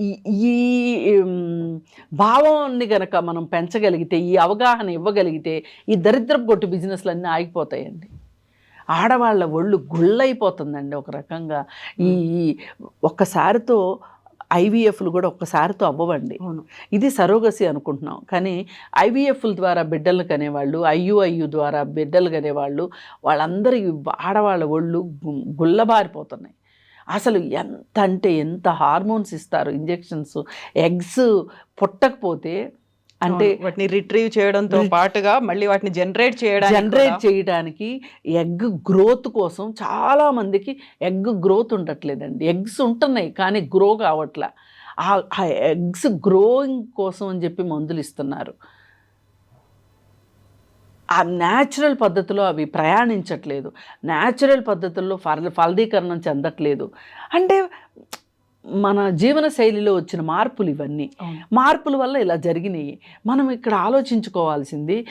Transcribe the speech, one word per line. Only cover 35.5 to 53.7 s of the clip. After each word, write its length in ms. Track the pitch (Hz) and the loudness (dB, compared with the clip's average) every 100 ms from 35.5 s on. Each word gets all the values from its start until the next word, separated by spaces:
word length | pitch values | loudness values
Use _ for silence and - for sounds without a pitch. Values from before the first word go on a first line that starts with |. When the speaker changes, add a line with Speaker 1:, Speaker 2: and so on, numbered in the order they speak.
| 180 202 | 0 0
Speaker 2:
వాటిని 240 | 196 202 | 0 0
జనరేట్ 540 | 175 180 196 240 247 | -2 -2 2 0 2
చేయడానికి 360 | 226 202 196 208 | 0 2 4 4
Speaker 1:
జనరేట్ 320 | 208 254 269 | 4 4 4
Speaker 2:
కూడా. 200 | 196 214 | 2 2
Speaker 1:
చేయడానికి 720 | 196 190 170 165 156 214 262 254 - - | 2 0 -2 -4 -8 -8 -10 -14 -12 -2
ఎగ్ 520 | 165 170 175 233 175 - | 0 0 -2 -4 -4 2
గ్రోత్ 380 | 190 208 254 254 | 4 6 4 0
కోసం 460 | 220 180 175 208 220 | -2 -2 -4 -10 -8
చాలామందికి 1000 | 208 220 240 277 294 247 196 196 196 269 - - | -6 -2 2 4 4 2 0 -2 -2 -12 -14 -6
ఎగ్ 220 | 180 185 202 | -4 -2 -2
గ్రోత్ 480 | 202 185 196 226 | 0 2 2 2
ఉండట్లేదండి. 720 | 214 160 143 151 139 147 165 160 | -2 -4 -6 -6 -6 -8 -4 -2
ఎగ్స్ 340 | 175 208 - | -2 -2 -2
ఉంటున్నాయి 500 | 247 233 294 247 165 | -2 2 0 0 -2
కానీ 400 | - 190 208 151 185 | -2 0 0 0 4
గ్రో 180 | 202 | 4
కావట్లే. 520 | 214 196 156 151 - - - _ - - - | 4 2 0 -2 -6 -8 -10 _ -20 -14 -4
ఆ, 220 | 170 196 190 - | 0 0 0 -4
ఆ 40 | |
ఎగ్స్ 640 | 180 139 139 160 175 180 294 | -2 0 0 0 -2 -2 -2
గ్రోయింగ్ 800 | 180 196 190 214 254 277 262 220 - | 0 4 6 6 4 0 -4 -8 -6
కోసం 300 | 190 185 196 | -6 -6 -8
అని 180 | 185 | -6
చెప్పి 180 | 170 180 | -6 -6
మందులు 380 | 180 151 151 165 | -6 -4 -6 -6
ఇస్తున్నారు. 540 | 139 - 139 143 - - - _ _ _ _ _ _ _ _ _ _ _ _ _ _ _ _ _ _ _ _ _ _ _ - | -8 -10 -10 -10 -12 -16 -20 _ _ _ _ _ _ _ _ _ _ _ _ _ _ _ _ _ _ _ _ _ _ _ -2
ఆ 120 | 110 | 0
న్యాచురల్ 760 | 170 180 175 233 277 269 294 277 | 0 0 2 2 0 2 0 2
పద్ధతిలో 420 | 214 180 185 202 | 0 0 -2 0
అవి 220 | 196 156 | 0 0
ప్రయాణించట్లేదు, 1080 | 151 - 156 196 240 208 180 170 151 139 135 | -4 0 2 2 2 -2 -6 -10 -8 -10 -10